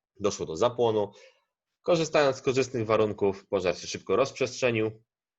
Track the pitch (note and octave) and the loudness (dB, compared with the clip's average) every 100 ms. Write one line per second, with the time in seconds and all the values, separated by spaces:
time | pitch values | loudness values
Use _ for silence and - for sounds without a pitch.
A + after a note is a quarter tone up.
0 | _ - G2+ - D#2 D#2+ A#2+ A#2 A#2 G#2+ | _ -4 -2 -2 -6 0 0 2 0 2
1 | G2+ - - _ _ _ _ _ - E3+ | -2 -8 -20 _ _ _ _ _ 0 0
2 | D#3 D#3+ C#3+ A#2+ - C3 C3 A#2+ G#2+ G#2+ | 2 2 2 0 0 0 0 -2 0 2
3 | G#2+ G2 G2+ F#2+ - G2+ F2+ E2+ F2 E2+ | 2 0 -2 -2 -4 -2 0 -2 -6 -8
4 | - G2 C3+ - B2 - B2+ A2+ A2 - | -2 2 2 0 -4 0 0 0 -2 -6
5 | _ _ _ | _ _ _